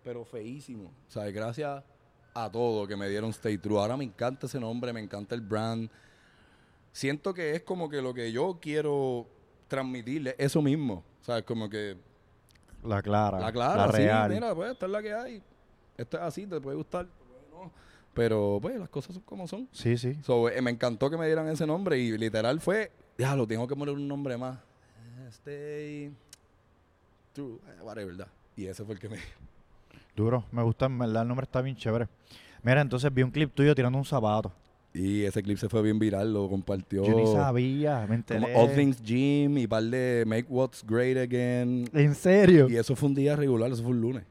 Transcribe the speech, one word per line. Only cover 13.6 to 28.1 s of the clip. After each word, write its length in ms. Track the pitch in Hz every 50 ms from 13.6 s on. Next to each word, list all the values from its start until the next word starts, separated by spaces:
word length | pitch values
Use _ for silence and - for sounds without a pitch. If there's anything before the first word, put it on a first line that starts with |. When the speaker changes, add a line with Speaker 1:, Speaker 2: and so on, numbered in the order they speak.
| 120 135 185 208 - -
Speaker 2:
la 40 |
Speaker 1:
sí, 60 | 107 107
Speaker 2:
real. 320 | 104 104 107 110 107 104
Speaker 1:
mira, 240 | 104 - 233 233 190
pues, 160 | 160 180 226
esta 140 | 254 - - 185
es 40 |
la 100 | 196 214
que 120 | 214 214 208
hay. 300 | 220 240 262 240 208 - _ - _ _ _ _ _ _ _ _ -
Esto 200 | 120 - - 160
es 60 | 175
así, 240 | 165 147 - 196 202
te 120 | 180 156
puede 160 | 135 135 139 151
gustar, 280 | 156 - - 180 175
te 60 | 180 - - -
puede 380 | - - - - - - 165 185
no. 60 | 170 - - - - - - _ _ _
Pero, 460 | - 117 113 110 107 104 101 101 101
pues, 160 | 104 175 262 247
las 120 | 180 -
cosas 240 | - 147 135 - 180
son 80 | 185 -
como 240 | - - 196 185 165
son. 220 | - 202 254 254
Speaker 2:
Sí, 260 | _ - - 120 120 120
sí. 200 | 113 123 135 151 143
Speaker 1:
So, 260 | - 131 120 117 120
eh, 120 | 113 120
me 100 | 127 123
encantó 380 | 120 113 131 123 117 104 131 139
que 80 | 156 165
me 100 | 165 156
dieran 200 | 160 156 156 160
ese 180 | 156 147 165
nombre 320 | 156 151 180 196 185 156 127
y 200 | 123 117 110 107
literal 420 | 113 113 107 110 107 113 135 160
fue, 320 | - - 185 220 220 180 _ _ - _ _ -
"Ya, 180 | 123 135 143
lo 100 | 139 123 107
tengo 200 | 113 110 120 123
que 80 | 139
poner 180 | 139 147 143 143
un 120 | 143 143 143
nombre 300 | 143 139 143 135 123 117
más". 200 | 127 127 127 120 - _ _ _ _ _ _ 110 113 117 117 123 131 123
Stay 840 | 110 - _ 143 143 143 143 151 147 147 151 147 147 147 147 143 147 117 _ _ - _ _ _ _ _ _ _ _ _ _ _ _ _ _ _ _ _ _ _ _
True, 260 | - 143 131 113 - - -
eh, 140 | - 90
whatever, 260 | 82 110 107 113 104
¿verdad? 200 | 95